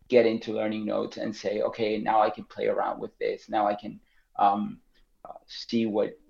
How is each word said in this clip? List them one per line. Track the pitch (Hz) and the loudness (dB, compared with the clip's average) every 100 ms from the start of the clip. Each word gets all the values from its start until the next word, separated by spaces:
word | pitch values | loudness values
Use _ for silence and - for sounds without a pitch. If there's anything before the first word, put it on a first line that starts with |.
| _ | _
get | 120 113 | 6 6
into | 113 - | 2 -2
Learning | 107 107 107 107 | -4 -2 -2 -2
Notes | 104 107 107 | -2 -4 -6
and | 110 104 | -8 -4
say, | 98 104 | -4 -2
"Okay, | 117 117 107 107 | -2 0 0 0
now | 110 110 | 2 4
I | 110 | 2
can | 110 104 | 0 -10
play | - 110 | -4 -2
around | 101 104 107 | 0 -2 -4
with | 107 - | -10 -4
this. | 107 101 - | -4 -4 -4
Now | 110 104 | 0 0
I | - | 0
can, | 104 - _ _ _ - | -6 -14 _ _ _ 2
um, | 101 104 104 - _ _ _ _ | 2 2 -2 -8 _ _ _ _
uh, | - - - | -20 -18 -18
see | - - 117 113 | -16 -4 0 0
what | 104 98 - | 0 -2 -4